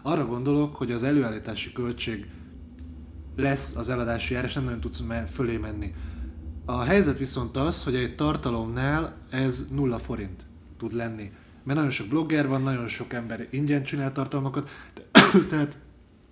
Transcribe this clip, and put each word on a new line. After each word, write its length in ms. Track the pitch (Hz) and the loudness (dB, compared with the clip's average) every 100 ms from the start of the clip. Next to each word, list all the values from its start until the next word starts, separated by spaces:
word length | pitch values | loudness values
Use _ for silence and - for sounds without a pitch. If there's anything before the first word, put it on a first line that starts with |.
Arra 240 | 139 165 117 | 0 2 2
gondolok, 500 | 120 135 147 147 147 | 0 2 4 2 0
hogy 160 | 123 | -2
az 100 | 120 | 0
előállítási 680 | 131 147 117 107 113 101 - | 4 4 4 -2 -6 -6 -6
költség 540 | - 120 117 - 107 101 - - - - - - - - - - - | -4 -4 -2 -4 -6 -8 -14 -16 -16 -16 -14 -14 -14 -14 -14 -8 0
lesz 400 | 139 135 - 131 | 2 2 -2 -4
az 120 | 113 | -2
eladási 460 | 123 117 117 - | 0 0 0 0
ár, 100 | 123 | 0
és 80 | 123 | -2
nem 120 | 143 | -2
nagyon 160 | 127 117 | -2 -2
tudsz 200 | 120 - | -4 -6
me-, 260 | 117 117 113 | -4 -4 -4
fölé 300 | - 120 110 | -2 0 0
menni. 380 | 107 104 101 - - - - - - - | -4 -6 -6 -8 -10 -8 -10 -10 -12 -10
A 180 | - 123 | -4 0
helyzet 360 | 123 202 151 131 | 6 6 6 2
viszont 380 | 131 135 117 131 | -2 -2 -2 0
az, 280 | 151 - | 0 0
hogy 100 | - | 0
egy 200 | 127 120 | 0 0
tartalomnál 1000 | - 151 151 123 117 113 120 135 151 165 - - | 0 0 2 0 -2 -2 0 2 0 -2 -8 -6
ez 360 | 131 135 127 139 | 0 0 0 -2
nulla 280 | 139 135 113 | 0 0 0
forint 480 | - 113 98 87 - - - - | -4 -6 -6 -10 -16 -20 -18 -8
tud 160 | 113 | -6
lenni. 400 | 117 117 110 98 - - - | -4 -4 -6 -10 -14 -20 -10
Mert 140 | 131 147 | -2 2
nagyon 120 | 143 | 2
sok 160 | 127 104 | 0 0
blogger 420 | 156 156 151 143 | 0 2 2 2
van, 140 | 135 | 2
nagyon 260 | 135 127 113 | 2 0 -2
sok 240 | - 120 | -6 -6
ember 340 | 123 113 113 113 | -6 -6 -6 -4
ingyen 320 | 135 147 143 | -2 2 2
csinál 300 | 135 143 135 | 0 -2 -2
tartalmakat, 580 | 139 135 143 135 143 147 - - - - | -2 -2 -2 -2 -2 -6 -10 -18 -18 6
<coughs> 400 | - - 185 - | 8 10 8 6
tehát 280 | 156 143 - - - - - - | 2 0 -4 -20 -20 -20 -20 -20